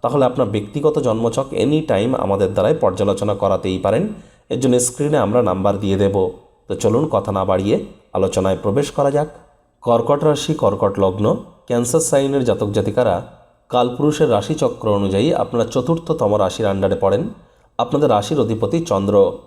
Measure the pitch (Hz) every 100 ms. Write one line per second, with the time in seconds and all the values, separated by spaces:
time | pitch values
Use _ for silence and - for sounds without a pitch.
0 | 120 143 127 - 117 104 104 151 151 151
1 | 120 113 117 - - 90 113 151 156 101
2 | 110 131 95 98 95 98 98 165 104 92
3 | 101 95 101 101 98 95 95 92 98 110
4 | 214 214 - _ _ 120 131 123 123 -
5 | 147 151 101 120 107 92 98 98 104 95
6 | 101 98 92 - _ _ _ 113 113 -
7 | 160 104 98 98 95 92 98 139 - -
8 | _ 92 95 - 95 92 104 107 143 -
9 | 139 143 151 - - _ _ _ - 117
10 | 117 143 151 147 - 156 110 101 101 98
11 | 95 98 104 208 - - _ 120 120 160
12 | 160 143 139 139 127 - 104 104 107 104
13 | 120 90 - - - _ _ 123 123 123
14 | 147 147 151 107 101 120 127 - 110 101
15 | 98 98 135 - - 120 113 131 127 165
16 | - 160 110 104 95 - 107 98 98 92
17 | 98 104 185 - - _ _ - 120 143
18 | 143 104 104 151 110 110 110 170 165 98
19 | 98 104 95 82